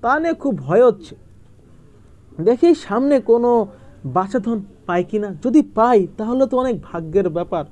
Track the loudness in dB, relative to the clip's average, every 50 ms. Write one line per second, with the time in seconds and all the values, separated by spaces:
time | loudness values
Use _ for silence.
0 | 0 0 -2 0 0 -4 -4 -2 -4 -4 -4 -4 -4 0 2 4 4 4 2 0
1 | -10 -20 -20 -20 -20 -20 -20 -20 -20 -20 -20 -20 _ -20 -20 -20 -20 -20 -20 -20
2 | -20 -20 -20 -20 -20 -20 -12 -2 0 0 2 4 4 4 4 2 0 -4 -2 0
3 | 2 2 2 2 4 2 2 2 4 2 2 2 0 -2 -8 -20 -20 -20 -20 -14
4 | -12 -4 -2 -2 -2 0 -4 -4 -2 -2 -6 -6 -6 -12 -18 -20 _ -4 -2 -2
5 | -2 -2 -4 -6 -6 -6 -10 -6 -6 2 2 2 2 2 0 2 2 4 4 4
6 | 2 0 -6 -8 -6 -4 0 0 0 0 0 -2 -2 -2 -4 -6 -8 -10 -10 -10
7 | -10 -2 -2 -2 -2 0 -4 -4 -6 -4 -6 -6 -6 -8